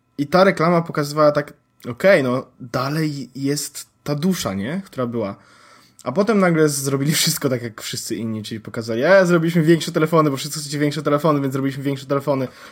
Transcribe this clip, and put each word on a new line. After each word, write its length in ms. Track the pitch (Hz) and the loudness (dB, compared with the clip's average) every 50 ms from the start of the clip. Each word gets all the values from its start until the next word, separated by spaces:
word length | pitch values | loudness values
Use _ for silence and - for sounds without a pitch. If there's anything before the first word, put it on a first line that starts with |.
| _ _ _ - | _ _ _ -8
i 80 | 147 | -6
ta 180 | 147 - 185 196 | 0 4 4 6
reklama 380 | 196 185 - 156 170 175 170 | 6 4 2 2 2 2 2
pokazywała 500 | 170 - - 156 143 147 147 156 151 147 | 0 0 -4 -4 -4 -2 2 4 4 4
tak, 200 | 147 147 147 - - _ _ _ _ _ - 127 | 4 2 -4 -4 -12 _ _ _ _ _ -12 -12
okej, 320 | 117 - - 190 202 156 | -8 2 4 4 4 6
no 240 | 131 123 123 135 - _ _ _ | 4 0 -2 -2 -4 _ _ _
dalej 720 | 135 120 - 131 127 139 151 165 160 156 143 139 120 - - | -16 -6 -4 -4 -4 -2 -2 -2 -2 -2 -4 -6 -12 -12 -10
jest 520 | 135 139 139 147 143 - - - - - _ _ _ - | -6 -4 -2 -2 -2 -6 -10 -12 -16 -18 _ _ _ -6
ta 100 | 147 147 | -6 -4
dusza, 400 | 143 156 190 175 - - 110 95 | -2 0 -2 -2 0 -2 -4 -4
nie? 280 | 98 98 127 170 196 190 | -4 -4 -4 -6 -8 -8
Która 220 | - - 131 123 | -10 -6 -6 -6
była. 300 | 120 117 117 104 98 104 - _ _ - _ - - - - _ _ _ _ - | -4 -2 -4 -4 -4 -6 -10 _ _ -20 _ -20 -20 -20 -20 _ _ _ _ -10
A 80 | 123 | -4
potem 260 | 131 185 208 233 220 196 | 0 0 2 2 4 4
nagle 300 | 190 175 165 156 156 147 | 4 4 4 4 4 4
zrobili 440 | 139 139 135 139 139 135 139 151 | 2 -2 -4 -2 -2 0 0 0
wszystko 360 | 160 - - 165 - - - 131 | 0 0 0 0 -2 -2 -2 -2
tak 140 | 127 117 | -2 -2
jak 200 | 120 117 - - | -6 -8 -12 -12
wszyscy 340 | - - - 110 - - 113 | -12 -10 -10 -10 -8 -8 -6
inni, 260 | 101 113 113 110 110 | -6 -4 -6 -6 -6
czyli 180 | 104 - 117 107 | -8 -8 -12 -12
pokazali, 420 | - - - 123 110 117 113 117 139 | -12 -10 -10 -10 -6 -4 -2 0 4
"E, 220 | 170 196 196 185 | 6 6 6 6
zrobiliśmy 360 | 170 175 165 160 170 170 175 | 6 4 2 2 2 2 2
większe 300 | 151 165 170 151 - 170 | 4 4 4 4 2 -4
telefony, 380 | 165 160 156 156 170 160 151 147 | 0 0 0 2 4 2 2 2
bo 60 | 135 | 0
wszyscy 240 | 131 147 147 - 156 | -4 -8 -8 -8 -10
chcecie 180 | 147 139 151 143 | -8 -8 -4 -2
większe 240 | 147 147 147 160 | -2 -2 -2 -2
telefony, 380 | 147 151 147 147 170 160 147 143 | -2 0 0 2 2 2 2 2
więc 120 | 139 135 | 0 -2
zrobiliśmy 300 | 135 135 135 135 131 143 | -2 -2 -2 -2 -4 -4
większe 240 | 131 143 139 131 131 | -4 -4 -4 -4 -4
telefony". 420 | 131 143 139 135 151 139 135 127 123 - - - - | -4 -4 -2 0 -2 -2 -2 -2 -6 -8 -16 -20 -20